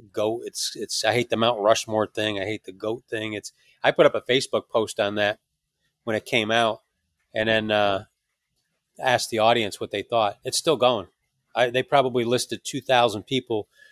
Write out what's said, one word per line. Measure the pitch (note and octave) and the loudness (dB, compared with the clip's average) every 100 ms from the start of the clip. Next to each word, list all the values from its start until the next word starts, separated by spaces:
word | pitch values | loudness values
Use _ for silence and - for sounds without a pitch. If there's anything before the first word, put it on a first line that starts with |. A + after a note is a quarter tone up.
| G#2+ | -12
goat. | G#2+ G#2+ A#2 | -4 -4 -4
It's, | A2+ - - - | -8 -8 -8 -8
it's, | G#2 - | -8 -4
I | G#2+ | -2
hate | A#2 A#2+ | 0 0
the | A2 | 0
Mount | A2+ A#2 | 0 2
Rushmore | G#2 A2+ - A2 G#2 | 2 2 0 -2 -2
thing. | - G#2+ G2+ | -2 -4 -4
I | |
hate | F#2+ G#2+ | -6 -8
the | - | -12
goat | F#2+ G#2+ A#2+ - | -12 -8 -8 -10
thing. | A2+ A2 | -10 -8
It's, | G#2+ - _ _ _ | -10 -12 _ _ _
I | B2+ | 0
put | D3+ - | 4 4
up | |
a | G#2+ | 4
Facebook | - C3 - A2 - | 0 -2 0 -4 -2
post | A#2+ G#2 - | -2 -2 -2
on | G2+ | -2
that | G#2 G#2 G#2+ _ _ _ _ _ _ | 0 -2 -2 _ _ _ _ _ _
when | - G#2+ | -6 -4
it | |
came | - B2 G#2+ | -2 -2 0
out, | A2+ A2+ G#2+ _ _ _ _ _ | 2 0 -2 _ _ _ _ _
and | A2+ A2 | -4 0
then, | A2 A2 | 0 2
uh, | G#2+ G2+ G2 G2+ _ _ _ _ _ _ _ _ - | 2 2 0 -6 _ _ _ _ _ _ _ _ -4
asked | C3 A#2+ - | 0 0 0
the | A2 | 2
audience | A2 A#2+ G#2 - | 4 4 0 -6
what | G#2+ | -8
they | G#2 | -8
thought. | - A#2 G#2 - | -2 0 0 -2
It's | B2 - | -6 -4
still | - C#3 | 0 2
going. | B2 A2+ F2+ _ _ _ _ | 2 2 -4 _ _ _ _
I, | A2+ B2 | -2 0
they | B2 | 0
probably | A#2 C#3+ C3 A#2+ | 2 2 2 0
listed | A#2 A#2+ - G#2+ | 0 0 -2 -8
two | - C#3 | -8 -8
thousand | - B2 A#2+ G#2 | 0 4 4 0
people | - C3 - A2 - _ - | -4 -4 -2 -4 -6 _ -20